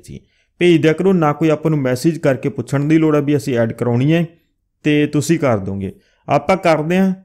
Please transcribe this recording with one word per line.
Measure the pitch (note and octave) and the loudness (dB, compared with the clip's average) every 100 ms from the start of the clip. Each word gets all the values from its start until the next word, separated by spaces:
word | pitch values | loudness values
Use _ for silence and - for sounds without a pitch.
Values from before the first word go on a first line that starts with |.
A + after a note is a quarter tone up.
ਜੀ। | - C#2 - _ _ _ | -14 -20 -20 _ _ _
ਭੇਜ | F3 E3 | 2 4
ਦਿਆ | D#3 | 2
ਕਰੋ, | D#3 F#3 | 2 0
ਨਾ | F#3 D3+ | 2 0
ਕੋਈ | D3 D#3+ | 0 0
ਆਪਾਂ | D3+ E3 | 0 0
ਨੂੰ | D3+ | -2
ਮੈਸੇਜ | B2+ B2 E3 D#3+ | -2 0 0 0
ਕਰਕੇ | D3 C3 C#3+ | -2 0 -4
ਪੁੱਛਣ | - A#2 C#3 | -6 -4 -2
ਦੀ | C#3+ D#3+ | 2 2
ਲੋੜ | D#3 D3 | 2 0
ਹੈ | |
ਵੀ | C#3+ D3 | 0 -2
ਅਸੀਂ | - A#2+ | 0 -2
ਐਡ | A2+ | -2
ਕਰਾਉਣੀ | - A#2+ A#2+ C#3 | -2 -2 0 2
ਹੈ | E3 E3 - _ _ _ _ | 0 -2 -8 _ _ _ _
ਤੇ | D3+ D3 D3 | -2 0 0
ਤੁਸੀਂ | D3+ D3+ E3+ | -2 0 0
ਕਰ | C#3 A2 | 0 -2
ਦੋਗੇ। | F#2+ G2 F#2+ - _ _ - | -4 -8 -8 -12 _ _ -2
ਆਪਾਂ | D3 - F#3+ | -2 0 0
ਕਰਦੇ | F3 D#3 D3+ F3+ | 2 0 0 0
ਹਾਂ, | F#3+ F#3 | 0 -2